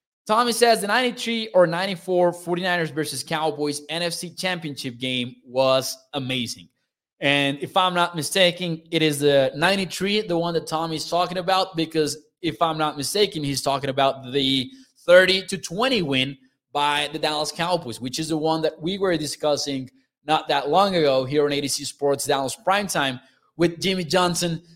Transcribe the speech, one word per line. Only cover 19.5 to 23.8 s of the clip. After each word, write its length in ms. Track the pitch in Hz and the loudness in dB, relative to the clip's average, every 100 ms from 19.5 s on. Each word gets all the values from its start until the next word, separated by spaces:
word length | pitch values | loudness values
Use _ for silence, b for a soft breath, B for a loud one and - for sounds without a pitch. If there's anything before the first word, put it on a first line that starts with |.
| 139 147 135 123 _ b _ 147 | 0 -2 -6 -8 _ b _ 0
not 220 | 156 - | 0 0
that 200 | 143 135 | -2 2
long 280 | 170 202 180 | 2 4 4
ago 280 | 147 131 | 2 2
here 200 | 127 147 | 2 0
on 80 | 147 | 0
A 80 | 143 | 0
D 80 | 139 | -2
C 160 | - | -4
Sports 400 | 139 - 143 135 | -8 -2 0 0
Dallas 320 | 135 139 135 - - | 0 0 -2 -4 0
Primetime, 540 | 196 202 165 135 127 b b b b | 0 0 -2 -2 -4 b b b b
with 240 | 165 170 | 0 0